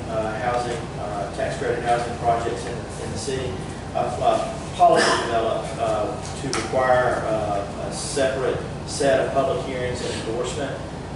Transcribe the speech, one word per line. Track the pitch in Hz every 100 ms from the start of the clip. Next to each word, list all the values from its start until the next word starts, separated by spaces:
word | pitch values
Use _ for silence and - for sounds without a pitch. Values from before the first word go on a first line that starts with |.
| 120
uh, | 110 110 110
housing, | 123 120 120 120 - -
uh, | - - - -
tax | - -
credit | - -
housing | 120 120 - -
projects | - - 117 120 117
in, | 117
in | - - -
the | -
city, | - - - - - - - -
a, |
a | - - 719 - - - - -
policy | - - - -
developed, | - - 113 - - -
uh, | 135 - 104 - - -
to | 135
require, | 123 - 131 127 123 123 123 117
uh, | 131 - 101 - - -
a |
separate | - - - 110 107 - - - - -
set | - 139 131
of | 123
public | 135 135 127 135
hearings | 127 123 120
and | 117 -
endorsement, | 113 117 120 147 139 - - - -